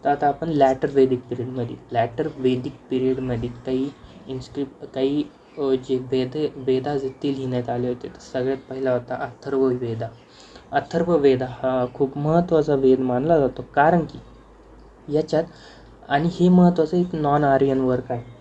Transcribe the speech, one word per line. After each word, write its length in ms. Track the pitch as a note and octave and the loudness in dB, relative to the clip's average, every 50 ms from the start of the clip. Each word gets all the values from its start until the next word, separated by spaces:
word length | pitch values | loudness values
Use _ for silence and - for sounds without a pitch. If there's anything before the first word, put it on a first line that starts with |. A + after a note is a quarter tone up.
| - | 0
तर 60 | C#3+ | -2
आता 180 | C#3+ C#3+ D3 C#3+ | -2 2 0 0
आपण 200 | C#3+ - E3 E3+ | 0 0 -4 -4
लॅटर 400 | D#3 D3 C3+ C3 C3 C3 - C#3+ C#3 | 2 4 4 4 4 0 -2 0 4
वैदिक 260 | C#3 C3 C3 B2+ A#2+ - - | 4 4 4 4 -2 -4 -8
पिरियडमध्ये, 460 | B2 A#2+ A#2+ B2+ B2+ B2+ A#2+ A#2+ - - - - | -8 -6 -6 -8 -6 -6 -6 -6 -8 -14 -14 -4
लॅटर 360 | A#2 A#2+ A#2 A#2 - - D3+ D#3 - - | -2 -2 -2 -2 -2 -6 -6 -6 -6 -2
वैदिक 340 | B2+ B2+ B2+ B2 B2+ D3 - - - - | 0 0 0 0 -4 -8 -12 -12 -10 -4
पिरियडमध्ये 580 | C3 C3 C3 C3 C3 C3 C3 B2+ B2 A#2 A#2+ A#2+ A#2+ - - | -4 -2 0 0 -2 -2 -4 -4 -4 -4 -6 -8 -10 -10 -8
काही 240 | C3 C3 C3 C3+ C#3+ C#3 - - - - - - | -4 -4 -2 -4 -4 -8 -14 -20 -20 -20 -20 -14
इन्स्क्रिप्ट, 600 | - C3+ B2+ B2+ - - C#3+ C#3 C3+ - - - - - | -12 -12 -12 -12 -10 -8 -8 -8 -8 -10 -18 -20 -12 -4
काही, 300 | C3 C3+ C3+ C#3+ D3 D3 - - _ _ - - - | -2 -2 0 0 -2 -4 -6 -12 _ _ -20 -10 -6
अ, 20 | |
जे 360 | C#3+ C3+ C3 B2+ B2+ - C3 | -2 0 0 -2 0 -4 -4
वेद, 520 | B2+ C3 B2+ C3+ C3 B2+ B2+ B2+ D3+ D3+ C#3+ - | -4 -2 -2 -2 -2 -2 -2 -4 -4 -6 -6 -6
वेदा 420 | C#3+ B2+ C3 C3 C3 C3+ D3+ D3 C#3 | -6 -2 -2 -2 0 -2 -2 -4 -4
जे 100 | C3+ C3 | -4 -6
ते 280 | C3 - - C#3+ C3+ | -8 -6 -6 -6 -4
लिहिण्यात 320 | C3+ C3 B2+ B2+ B2 A#2+ B2 | -4 -6 -4 -4 -4 -4 -4
आले 200 | B2 A#2+ B2 B2 | -4 -4 -2 -4
होते, 200 | B2 B2 - - | -4 -6 -10 -16
तर 300 | - - - - - C3 | -16 -18 -20 -10 -6 -4
सगळ्यात 180 | B2+ C3 C#3 C3 - - | -2 -2 -4 -6 -8 -12
पहिला 220 | C3 C3 C3+ C3 | -10 -4 -2 -2
होता 220 | B2 A#2+ A#2+ - B2+ | -2 -2 -2 -6 -8
अथर्व 500 | - C#3+ B2+ A#2+ - - C#3 C3+ C3+ C3+ | -8 -8 -10 -12 -14 -8 -4 0 0 2
वेदा. 440 | C3 B2 B2 B2 A#2 A2+ A2+ A#2 A2 - - - _ - - - - - - - - | 2 0 -2 -4 -6 -6 -6 -8 -10 -12 -18 -20 _ -20 -20 -20 -20 -20 -20 -16 -4
अथर्व 440 | - C#3 - - - E3+ E3+ F3 E3+ | -4 -4 -4 -2 -2 -2 0 2 2
वेद 260 | D#3 C#3 C#3 C3 B2+ | 4 6 4 4 4
हा 440 | B2+ B2 B2 - - C3 B2+ B2+ B2 B2 - | 0 -8 -8 -6 -4 -2 0 0 -2 -4 -2
खूप 240 | - C#3+ C3 C3+ D3 | -2 -2 -2 -2 -4
महत्त्वाचा 560 | D3 D3+ D#3+ E3+ F3 F3+ E3+ D#3 C#3+ D3+ D3 | -2 2 2 2 2 4 2 2 2 2 0
वेद 240 | C3+ C3+ C3 C3 B2+ | 4 6 4 4 4
मानला 400 | C3 B2+ B2 B2 C3 D#3+ E3+ D#3 | 2 0 0 0 2 2 4 4
जातो, 260 | C#3 B2 - - B2 - - | 2 0 -2 -6 -14 -4 2
कारण 260 | C#3+ C#3+ D#3+ F3 F3 | 2 4 4 4 2
की 180 | D#3 - - - - - - - - - - - - - - - - - - - - - C#3+ | 0 -2 -10 -18 -20 -20 -20 -20 -20 -20 -20 -20 -20 -20 -20 -20 -20 -20 -20 -20 -10 -2 -2
याच्यात, 300 | D3+ D#3 D#3 - D3+ E3+ - - - - - - - - - - - - - | -2 -2 0 -2 -2 -2 -4 -10 -20 -20 -20 -20 -20 -20 -20 -20 -20 -6 -2
आणि 200 | C#3 C#3+ D#3+ E3+ | -2 0 0 0
हे 160 | F3 - F3 F3+ | 0 2 4 6
महत्त्वाचं 480 | F3+ F3+ F3+ F3 F3 E3 D#3 D#3 - | 6 8 6 6 6 4 0 0 2
एक 180 | F3+ F3 F3+ - | 0 0 -2 -2
नॉन 300 | D#3+ D3+ C#3+ C#3+ D3 D3 | -2 0 2 2 2 4
आर्यन 360 | C#3 C3+ C3+ C#3 C#3 C3+ C3 | 4 4 4 4 2 2 0
वर्क 320 | C3 B2+ B2+ B2 B2 - | 2 0 0 -2 -2 -6
आहे 240 | B2+ A#2+ A#2+ - - - | -8 -8 -8 -14 -20 -20